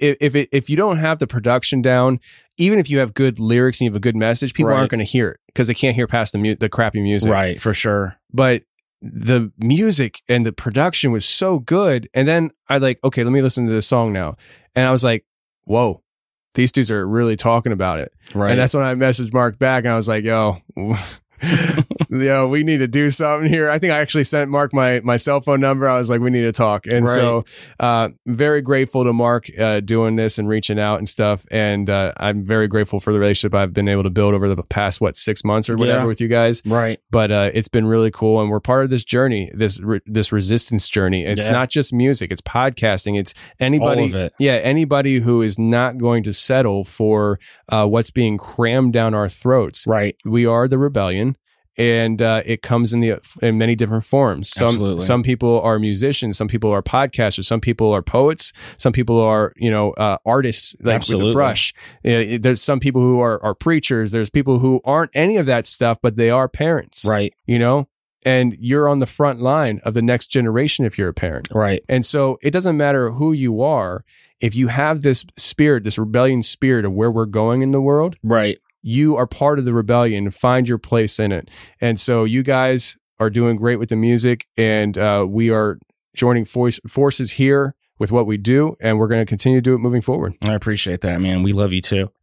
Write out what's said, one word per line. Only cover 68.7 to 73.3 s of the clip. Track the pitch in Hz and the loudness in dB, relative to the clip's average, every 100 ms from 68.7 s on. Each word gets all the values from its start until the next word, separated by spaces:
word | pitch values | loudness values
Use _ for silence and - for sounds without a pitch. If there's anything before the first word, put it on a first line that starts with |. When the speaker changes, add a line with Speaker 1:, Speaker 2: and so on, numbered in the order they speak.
| 143 147 | 2 2
Speaker 1:
on | 143 | 2
the | 127 | -2
front | - 143 120 | 0 -2 0
line | 127 156 127 104 113 | 0 0 0 -4 -2
of | |
the | 117 | 0
next | 117 120 - | 0 0 -2
generation | 135 117 117 147 - | -2 0 0 0 0
if | 113 - | -2 -2
you're | 90 | -4
a | |
parent. | - 87 65 - 110 | -4 -6 -6 -4 -2
Speaker 2:
Right. | 101 92 - | 0 -2 -2
Speaker 1:
And | 127 117 | -2 0
so | 147 135 123 | 0 -2 -2
it | 143 | -2
doesn't | 180 185 151 | 0 0 2
matter | 143 139 117 | 2 0 0
who | 123 156 | -2 0